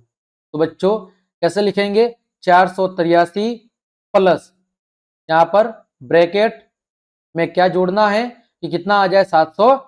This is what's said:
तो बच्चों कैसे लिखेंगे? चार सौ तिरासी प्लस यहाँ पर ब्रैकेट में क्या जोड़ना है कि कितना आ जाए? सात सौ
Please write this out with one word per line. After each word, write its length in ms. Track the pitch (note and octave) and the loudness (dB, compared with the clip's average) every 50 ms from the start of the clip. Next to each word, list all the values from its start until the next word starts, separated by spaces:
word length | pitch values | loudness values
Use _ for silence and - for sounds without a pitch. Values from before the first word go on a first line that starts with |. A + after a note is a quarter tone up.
| _ _ _ _ _ _ _ _ _ _ - | _ _ _ _ _ _ _ _ _ _ -4
तो 40 | D3+ | -4
बच्चों 400 | E3 D#3+ - - F3+ F#3+ G#3+ G#3+ G3 - _ _ _ _ _ - E3+ | -4 -4 -4 -4 -2 -2 -2 -2 -6 -12 _ _ _ _ _ -4 -4
कैसे 200 | E3 E3+ G#3 G#3 | -2 -2 0 -2
लिखेंगे? 520 | G3 F#3+ G3+ G3+ G3+ G3+ G#3+ A#3 A#3+ - _ _ _ _ _ - | -2 -2 -2 -2 -2 0 0 0 0 -2 _ _ _ _ _ -2
चार 240 | F3+ F3 F3+ F#3+ F3+ | 2 4 4 4 2
सौ 200 | F#3 G3 F#3+ F#3 | 0 -4 -4 -4
तिरासी 680 | F#3 F3+ E3 E3+ E3+ E3+ F3 E3+ - G3+ G#3 A#3 A#3+ A#3 _ _ _ _ _ _ _ _ _ _ - | -2 -2 0 2 2 2 2 0 -2 -6 -6 -6 -6 -8 _ _ _ _ _ _ _ _ _ _ -2
प्लस 380 | G3 F#3+ F#3 D#3+ - - _ _ _ _ _ _ _ _ _ _ _ _ _ _ _ _ - | 0 2 2 0 -2 -4 _ _ _ _ _ _ _ _ _ _ _ _ _ _ _ _ -2
यहाँ 160 | D#3+ E3 E3+ | 0 0 0
पर 280 | E3 G3 G#3 A3 - A3+ - _ _ _ _ | 2 2 0 0 0 -4 -14 _ _ _ _
ब्रैकेट 600 | C3 B2 D#3 E3+ F3 E3+ F3 G3+ G#3+ A3+ A3 - _ _ _ _ _ _ _ _ _ _ _ _ _ _ - | -8 0 2 2 2 2 0 0 -2 -2 -2 -6 _ _ _ _ _ _ _ _ _ _ _ _ _ _ -6
में 180 | E3 E3 E3 - | -6 -6 -4 -2
क्या 140 | F3 F3+ F#3 | 0 0 0
जोड़ना 380 | D#3+ F#3 F#3 F3+ F#3+ G#3+ G#3+ G#3 | 0 -2 -2 -2 0 0 0 0
है 180 | G3+ A3 A#3+ A#3+ A#3+ _ _ _ _ _ E3+ | 0 -2 -4 -6 -10 _ _ _ _ _ -12
कि 60 | D3+ | -8
कितना 260 | D#3+ E3+ F3 G3+ G#3 | -8 -6 -4 -2 0
आ 120 | G3+ G3 | 0 0
जाए? 180 | F3+ F#3 G3 F#3 | 2 0 0 0
सात 300 | - E3+ D#3+ D#3+ D#3+ - | 0 0 0 0 0 -2
सौ 200 | - G#3 B3+ C4+ C4 - | 0 2 2 2 2 -2